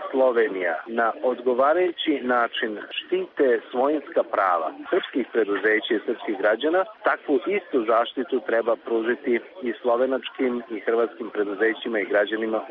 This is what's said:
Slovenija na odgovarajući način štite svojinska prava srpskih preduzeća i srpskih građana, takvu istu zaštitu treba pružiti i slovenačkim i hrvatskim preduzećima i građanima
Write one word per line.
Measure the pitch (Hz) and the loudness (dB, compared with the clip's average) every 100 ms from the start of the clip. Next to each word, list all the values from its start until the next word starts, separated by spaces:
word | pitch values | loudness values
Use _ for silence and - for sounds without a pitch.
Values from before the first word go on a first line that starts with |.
| - | -2
Slovenija | 135 131 117 107 95 90 80 - 117 | 2 4 4 2 0 -2 -4 -4 0
na | 113 - 123 | 0 0 -2
odgovarajući | 120 123 123 139 180 180 - 160 139 123 | 0 0 2 4 4 2 0 -2 0 2
način | 123 120 - 117 101 - - | 2 2 -2 -6 -6 -10 -12
štite | - 180 185 - 135 117 - | -4 -4 -2 0 2 2 0
svojinska | 127 139 151 - 131 - | 0 2 0 -2 -2 0
prava | 110 95 87 80 - - | 2 4 2 0 -6 -2
srpskih | 180 - 139 113 | -2 0 -4 -2
preduzeća | 120 101 98 107 107 - | 0 0 2 2 2 2
i | 107 - | -2 -2
srpskih | 117 - 95 | -6 -4 0
građana, | 104 113 151 180 190 - - | 2 2 2 0 0 -2 0
takvu | 156 - 135 - 202 | 0 0 0 0 -4
istu | - 135 110 | 0 -2 2
zaštitu | 113 117 - 123 127 - | 2 2 -2 -2 -2 0
treba | 113 110 110 - | 0 2 -2 0
pružiti | 117 110 117 - 117 - - 123 | -2 0 -2 0 -2 -2 -10 -8
i | 107 | -4
slovenačkim | 123 117 131 131 - - 131 120 117 | 0 2 2 -2 -6 -2 -2 -2 -6
i | 107 - | -8 -2
hrvatskim | 113 113 - 110 104 | 0 0 -2 -8 -4
preduzećima | 101 98 110 110 127 110 | -4 0 0 0 -4 -4
i | 95 | 0
građanima | 101 101 110 113 110 - | 2 2 0 -2 -4 -4